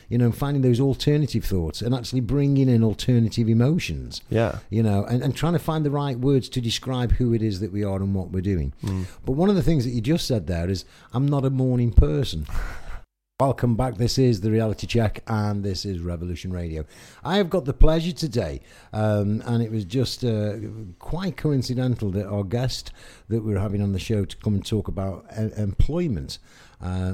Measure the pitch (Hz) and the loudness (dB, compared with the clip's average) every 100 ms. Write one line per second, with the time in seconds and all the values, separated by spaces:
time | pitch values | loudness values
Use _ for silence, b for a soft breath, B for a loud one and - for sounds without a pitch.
0 | b 120 120 117 143 143 131 120 139 120 | b 2 2 0 -2 2 4 4 2 2
1 | - 147 147 110 - 95 80 - 113 131 | 2 2 2 -2 0 0 -2 -4 -4 -4
2 | 107 127 107 143 143 139 131 117 113 101 | -4 -4 0 2 2 4 6 6 4 2
3 | - 120 110 - 113 113 127 175 - 71 | 2 4 4 2 4 4 4 2 -2 -6
4 | 120 - - 113 107 - - 110 110 101 | -8 -10 -2 0 2 -2 -4 0 2 2
5 | 101 120 120 120 160 170 - 156 147 143 | 2 0 0 0 0 0 0 -2 0 -2
6 | 143 123 131 135 - 127 117 - 123 127 | -2 0 2 2 2 -4 -2 -4 -4 0
7 | 120 - 123 117 110 92 92 101 101 95 | 2 2 2 2 0 -2 -4 -4 -2 -2
8 | 98 98 90 92 92 90 69 - 101 95 | 0 -2 -2 -2 0 0 -2 -4 -4 -4
9 | 90 B - 135 190 190 123 160 120 117 | -6 B -4 0 2 4 4 2 2 -2
10 | 120 170 - 117 78 85 87 92 - B | 0 0 0 -2 0 -2 0 -2 -6 B
11 | B 123 143 143 131 131 131 123 120 - | B -2 0 2 2 2 2 2 4 6
12 | - 76 - 80 76 B B B B B | 4 4 -2 -4 -6 B B B B B
13 | - _ _ - 135 - 120 110 127 101 | -14 _ _ 0 0 2 2 2 0 0
14 | 120 - 127 104 107 110 110 95 98 117 | 0 4 4 4 2 2 0 -2 -2 2
15 | 107 - - 110 104 101 98 90 104 90 | 2 0 -4 -2 0 -2 -2 -4 -4 -4
16 | 87 85 87 85 95 90 85 78 78 B | -4 -6 -6 -6 -6 -6 -6 -6 -8 B
17 | B B 135 196 175 185 135 - 156 165 | B B -2 0 0 0 0 6 6 6
18 | 170 139 156 110 82 67 - B B 107 | -2 -4 -4 -2 -4 -6 -14 B B -2
19 | 107 104 101 110 - 117 113 113 87 131 | 0 2 0 -2 -2 -2 -2 -4 -4 -2
20 | 120 - 123 107 104 104 104 107 98 87 | -2 -2 -2 -2 -2 -6 -10 -12 -14 -12
21 | - 165 190 - 156 135 120 123 127 117 | -6 -4 -4 -2 0 0 0 -2 -2 0
22 | 104 95 98 101 95 120 127 - - - | -2 -2 -2 -4 -2 -2 -2 -4 -10 -18
23 | B B B 113 107 98 110 101 101 92 | B B B -2 0 -2 0 0 0 -2
24 | - 107 95 - 110 101 - 107 - 98 | -2 -2 -2 -4 -2 -2 0 -4 -2 -4
25 | 95 90 - - 110 - 101 - - 170 | -6 -8 -10 -6 -4 -4 -2 2 2 2
26 | 175 85 69 - b b b b 90 92 | -2 -2 -6 -12 b b b b -6 -4
27 | 92 | -2